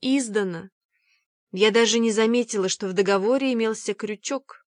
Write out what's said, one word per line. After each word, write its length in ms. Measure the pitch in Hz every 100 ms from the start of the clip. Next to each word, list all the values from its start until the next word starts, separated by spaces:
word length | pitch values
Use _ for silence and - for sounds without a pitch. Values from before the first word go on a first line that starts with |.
издана. 720 | 254 277 233 208 190 170 190 _ _ _ _ _ _ _ _
Я 180 | 185 214
даже 280 | 220 226 233
не 120 | 226
заметила, 580 | 214 220 240 233 208 185
что 180 | - 196
в 60 |
договоре 580 | 185 196 196 208 262 262
имелся 420 | 233 220 214 -
крючок. 720 | 202 208 208 - 269 - - _